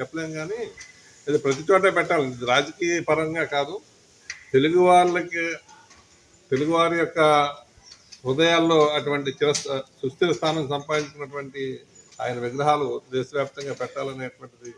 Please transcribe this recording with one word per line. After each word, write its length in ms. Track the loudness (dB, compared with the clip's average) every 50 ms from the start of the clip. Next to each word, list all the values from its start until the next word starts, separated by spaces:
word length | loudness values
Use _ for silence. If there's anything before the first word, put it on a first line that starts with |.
చెప్పలేం, 320 | -10 -8 -8 -8 -8 -8 -8
కానీ 380 | -8 -8 -8 -8 -8 -10 -12 -12 -16 -20 -20 -20 -20 -20 -20 -20 _ _ -2
ఇది 100 | -2 0
ప్రతి 260 | 0 0 -2 -2 2 2 4
చోట 240 | 4 4 4 2
పెట్టాలి. 280 | 0 0 0 0 0 0
ఇది 220 | -2 -4 -6 -2
రాజకీయ 540 | 2 2 2 2 0 -4 -4 -2 -2 -2 -2
పరంగా 440 | 0 0 0 0 0 -2 -4 -4 -4
కాదు, 360 | -2 -2 -2 -2 -2 -6 -10 -14 _ _ _ _ _ _ _ _ -18 -18 -18 -8 0 2
తెలుగు 260 | 2 4 4 4 4
వాళ్ళకి, 760 | 6 8 8 8 6 6 2 0 -4 -4 -4 -4 -4 -4 -6 -8 -12 -18 -20 -20 -20 _ -20 -20 _ _ _ _ _ _ _ _ _ _
తెలుగు 220 | -2 -2 0 2 2
వారి 260 | 2 2 2 2 0
యొక్క 220 | 0 0 2 2 4 6 6 4 4 2 -2 -8 -16 _ _ _ _ -20 -20 -20 _ _ -20 -8 -6
హృదయాల్లో 600 | -2 0 2 4 4 4 4 4 4 6 6 6 4
అటువంటి 420 | 2 0 -2 -2 -2 -2 -4 -6
చిరస్థ-, 480 | -4 0 0 0 0 0 -4 -4 -6 -6
సుస్థిర 540 | -8 -10 _ _ -6 -6 -2 0 0 0 0
స్థానం 360 | 0 0 -2 -2 -2 -2 -4
సంపాదించుకున్నటువంటి 1120 | -4 -6 -4 -2 -2 -2 -2 -4 -10 -14 -14 -12 -10 -12 -12 -10 -10 -8 -8 -8 -8 -10 -14 _ _ -20 -20 _ -12 -8
ఆయన 180 | -6 -6 -6 -4
విగ్రహాలు 640 | -6 -6 -4 -2 0 2 2 2 0 -4 -6 -8 -8 _ -6
దేశవ్యాప్తంగా 600 | -6 -6 -4 -4 -4 -6 -6 -8 -10 -10 -10 -8
పెట్టాలనేటువంటిది 1000 | -8 -8 -10 -8 -8 -8 -8 -8 -10 -12 -12 -12 _ -20 -20 -20 _ -20 -20 -20